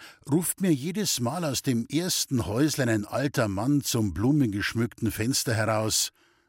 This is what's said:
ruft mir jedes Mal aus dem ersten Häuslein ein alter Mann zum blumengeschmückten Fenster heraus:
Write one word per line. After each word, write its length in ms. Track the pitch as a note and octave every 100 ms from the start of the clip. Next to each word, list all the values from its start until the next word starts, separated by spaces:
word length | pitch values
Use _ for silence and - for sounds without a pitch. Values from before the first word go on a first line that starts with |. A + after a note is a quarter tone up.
| - - -
ruft 300 | D3+ F3 -
mir 120 | F#3
jedes 460 | D3 D3 F#3+ G3+ -
Mal 260 | A#2+ D#3
aus 180 | E3 C3
dem 240 | - A#2+ A2+
ersten 580 | C#3+ F3+ - - C3 G2+
Häuslein 420 | G#2+ D3+ C#3+ B2
ein 160 | B2
alter 440 | G2 A2 C#3 - A2+
Mann 340 | F#2+ B2 D3
zum 320 | - B2+ G#2
blumengeschmückten 960 | D#2+ A2+ D3+ B2+ G2+ G2 A2+ A2 - A2
Fenster 440 | F#2+ A2 C#3 -
heraus: 580 | A2 G#2+ A2 A2 - - _ _ _